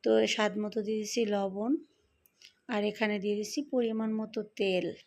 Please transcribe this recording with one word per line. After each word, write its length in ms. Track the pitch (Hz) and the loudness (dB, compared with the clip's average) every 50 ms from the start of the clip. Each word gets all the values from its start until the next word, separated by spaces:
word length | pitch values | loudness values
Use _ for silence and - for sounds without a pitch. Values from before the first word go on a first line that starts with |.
| - | 4
তো 60 | 240 220 220 220 214 - | 6 6 6 6 4 2
স্বাদ 180 | - 214 208 190 208 214 | 2 0 0 0 -2 -4
মতো 140 | 214 208 220 208 | -4 -4 -4 -4
দিয়ে 140 | 208 220 214 | -2 -2 -2
দিচ্ছি 200 | 214 208 - 240 233 208 208 | -4 -2 0 0 0 2 2
লবণ, 380 | 202 196 196 190 196 214 247 285 339 330 _ _ _ _ _ _ _ _ _ _ _ - - _ _ _ - 233 | 0 0 -2 -2 -2 0 0 0 -2 -2 _ _ _ _ _ _ _ _ _ _ _ -20 -20 _ _ _ -4 -2
আর 80 | 208 208 208 | 0 0 0
এখানে 240 | 208 - 226 208 208 208 185 | 0 0 0 0 0 0 0
দিয়ে 120 | 208 208 208 | -2 -2 -2
দিচ্ছি 200 | 214 208 - 302 285 294 - | -2 -4 -4 -6 -4 0 0
পরিমাণ 360 | 254 233 226 220 220 220 220 220 220 | 0 0 2 0 -2 -2 -2 -2 -4
মতো 200 | 220 214 220 220 202 208 _ - | -4 -4 -6 -8 -8 -8 _ -2
তেল। 260 | 202 196 185 180 170 165 - - - | 0 2 2 2 0 -2 -6 -8 -16